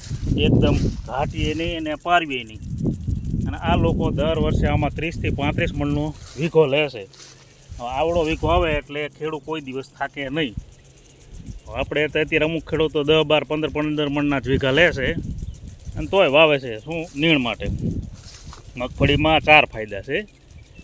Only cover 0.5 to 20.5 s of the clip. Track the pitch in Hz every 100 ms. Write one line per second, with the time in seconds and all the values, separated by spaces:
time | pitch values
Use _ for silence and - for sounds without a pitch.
0.5 | - 147 - - - - 127 147 156 151
1.5 | 156 170 165 156 147 170 175 165 127 113
2.5 | 107 - - - - - - - - -
3.5 | 160 170 175 165 - 160 - 156 160 151
4.5 | - 151 147 143 - 160 - 156 139 143
5.5 | 170 170 143 143 147 151 - - 120 160
6.5 | 160 143 143 147 120 95 - - - -
7.5 | - - - 120 131 165 175 156 160 156
8.5 | 175 165 147 139 147 147 135 156 151 139
9.5 | 160 135 131 131 - 139 147 135 151 135
10.5 | - - - - - - - - - -
11.5 | - - 113 139 147 151 156 147 156 156
12.5 | 165 - 156 156 147 143 160 147 151 127
13.5 | 156 151 147 151 151 143 147 147 139 123
14.5 | 135 131 143 170 135 131 165 - - -
15.5 | - - - - - 151 196 160 143 156
16.5 | 143 127 110 127 165 165 139 160 147 120
17.5 | 101 101 - - - - - - - -
18.5 | - - 123 123 - 143 143 156 156 151
19.5 | 151 123 113 107 98 123 165 208 - -